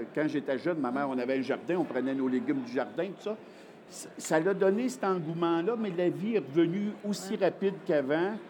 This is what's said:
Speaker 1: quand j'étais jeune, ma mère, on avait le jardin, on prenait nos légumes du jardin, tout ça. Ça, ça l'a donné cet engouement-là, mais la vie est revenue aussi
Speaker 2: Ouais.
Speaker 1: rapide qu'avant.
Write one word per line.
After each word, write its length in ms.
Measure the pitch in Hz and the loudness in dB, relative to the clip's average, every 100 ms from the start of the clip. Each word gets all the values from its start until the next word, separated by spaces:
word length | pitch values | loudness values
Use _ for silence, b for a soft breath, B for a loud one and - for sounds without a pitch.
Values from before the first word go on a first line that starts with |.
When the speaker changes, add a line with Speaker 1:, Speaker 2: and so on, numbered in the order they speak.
| 113 - | -4 -2
Speaker 1:
quand 120 | 151 | 0
j'étais 300 | 151 139 131 | 0 -2 -2
jeune, 220 | 165 165 | 0 0
ma 100 | 127 | 0
mère, 180 | 135 143 | 0 0
on 60 | 127 | 0
avait 180 | 123 135 | 0 0
le 60 | |
jardin, 320 | 127 123 131 175 | 0 -2 0 -2
on 60 | |
prenait 320 | 147 131 131 135 | 0 0 0 0
nos 120 | 131 | 2
légumes 340 | 127 117 135 | 0 0 -2
du 120 | 120 | 0
jardin, 320 | 127 107 120 190 | -2 -2 -4 -6
tout 160 | 165 | -4
ça. 160 | 202 220 B B B B - | -8 -8 B B B B -18
Ça, 220 | - - - | -16 -14 -10
ça 220 | - 160 | 2 2
l'a 160 | 180 180 | 4 4
donné 340 | 190 208 254 | 4 4 0
cet 140 | - | -2
engouement-là, 720 | 202 185 156 165 170 165 175 233 | 0 0 -2 0 2 2 2 0
mais 140 | 214 170 | -2 2
la 140 | 143 | 0
vie 280 | 147 208 214 | 0 0 0
est 20 | |
revenue 500 | 131 151 165 190 208 202 208 | 2 4 4 2 -2 -4 -4
aussi 260 | 202 190 | -4 -2
Speaker 2:
Ouais. 120 | 208 180 | 0 0
Speaker 1:
rapide 300 | - 196 185 - | 2 -2 0 0
qu'avant. 460 | 151 135 156 190 214 | 2 2 2 0 -2